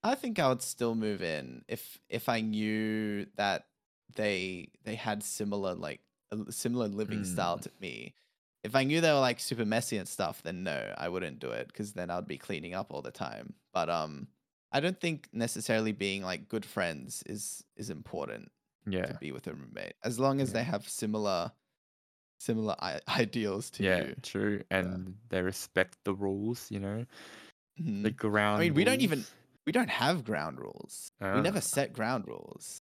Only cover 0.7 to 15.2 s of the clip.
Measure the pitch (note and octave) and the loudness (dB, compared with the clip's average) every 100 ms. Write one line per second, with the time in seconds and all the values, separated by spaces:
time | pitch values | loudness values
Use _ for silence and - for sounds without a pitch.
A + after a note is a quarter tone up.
0.7 | - A#2+ A2+ G#2+ G2+ F2 D#2 C2 B1 - | 0 2 2 2 0 0 0 -4 -12 -8
1.7 | A#2 - - _ A#2 - A#2 A2 G#2+ G#2+ | -8 -8 -18 _ -2 2 2 2 2 2
2.7 | G#2+ A2 A2 G#2+ G2+ - - G2+ F#2 - | 2 2 0 0 -2 -6 0 2 2 -2
3.7 | _ _ _ - - G#2+ F#2+ F#2+ F2+ - | _ _ _ -10 0 2 2 0 -4 -10
4.7 | _ - A2+ A2+ G#2 - - G#2 G2+ G2 | _ -8 -4 -2 -2 -4 -4 -2 0 -2
5.7 | F2 D#2+ - _ _ _ G#2+ - A2+ A#2 | -2 -6 -8 _ _ _ -8 -6 -4 -2
6.7 | B2 G#2+ G2 G#2+ G#2+ F#2+ F2 F2+ F2 - | 0 0 0 -2 -2 -2 0 0 0 -6
7.7 | - F#2 A#1 A#1 _ _ _ _ _ G#2+ | -10 -10 -10 -12 _ _ _ _ _ 0
8.7 | C3+ C3+ D#3+ E3 C#3+ B2+ A#2 - A#2 G#2+ | 2 4 6 6 6 4 2 -2 0 2
9.7 | A2+ - G#2+ F2 - F2 - - F2+ F2+ | 2 2 -2 -4 -2 -2 -2 -8 -4 -2
10.7 | C#2+ G1+ G1+ E2+ F2+ E2+ B1+ C2 A1+ - | -2 -4 -4 -4 -2 -4 -6 -4 -4 -6
11.7 | - G#2 F#2 F2 F2 - D2 - F2 E2+ | -6 -6 -4 -4 -4 -4 -8 -6 -6 -4
12.7 | F2+ - C#2 B1 - C#2 G#1+ - - _ | -6 -6 -8 -8 -8 -8 -8 -12 -16 _
13.7 | F#2 E2 E2+ D#2 C#2+ C2+ _ _ _ _ | 0 2 2 0 -6 -14 _ _ _ _
14.7 | C#3 E3+ F#3 E3+ D3+ | 0 0 0 -2 -4